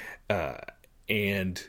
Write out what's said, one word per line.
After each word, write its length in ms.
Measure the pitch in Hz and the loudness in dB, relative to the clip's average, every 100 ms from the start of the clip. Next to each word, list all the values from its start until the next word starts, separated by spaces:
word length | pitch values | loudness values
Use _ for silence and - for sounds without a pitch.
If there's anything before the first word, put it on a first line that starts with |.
| - - - | -12 -8 -2
Uh, 300 | 101 71 58 - - - - - | 0 0 -4 -10 -16 -20 -8 0
and 540 | 107 101 98 95 90 | 2 4 2 0 -2